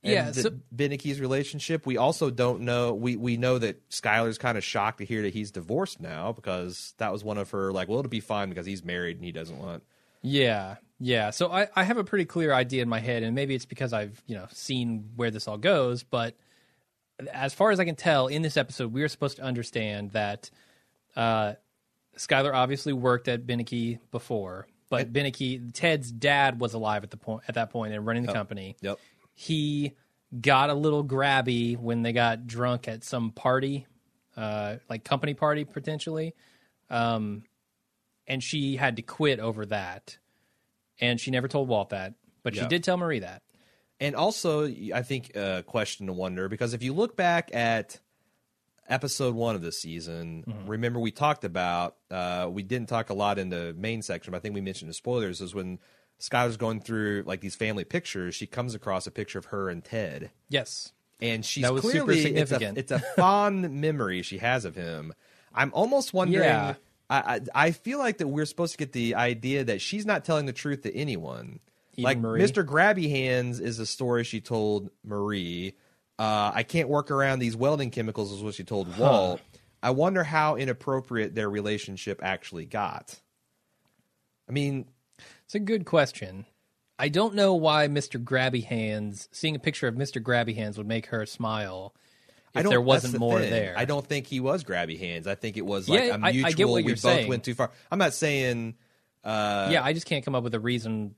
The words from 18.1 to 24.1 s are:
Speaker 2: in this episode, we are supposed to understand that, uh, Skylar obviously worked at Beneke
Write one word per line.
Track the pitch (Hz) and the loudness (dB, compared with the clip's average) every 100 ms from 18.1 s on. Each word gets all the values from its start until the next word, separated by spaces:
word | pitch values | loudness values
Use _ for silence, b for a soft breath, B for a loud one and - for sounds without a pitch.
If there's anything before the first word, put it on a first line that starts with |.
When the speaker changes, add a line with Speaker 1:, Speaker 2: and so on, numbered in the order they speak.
| 147 131 | 4 4
Speaker 2:
in | 147 | 0
this | 160 147 | 0 0
episode, | 131 - 120 | 0 -2 -4
we | 117 | 0
are | 147 | -2
supposed | - 139 - | -2 -4 -4
to | |
understand | 131 123 117 120 107 104 104 | -6 -4 -4 -4 -2 -4 -4
that, | 107 104 104 - b b b b b _ - | -2 -2 -4 -10 b b b b b _ 0
uh, | 117 110 107 107 _ _ _ _ _ - | 2 2 0 -4 _ _ _ _ _ -14
Skylar | - 139 139 | 2 4 4
obviously | 131 127 135 - | 4 2 2 -2
worked | 135 123 123 123 | 2 4 4 2
at | 120 123 | -2 -2
Beneke | 120 117 120 117 117 _ | -4 -2 -2 -2 -4 _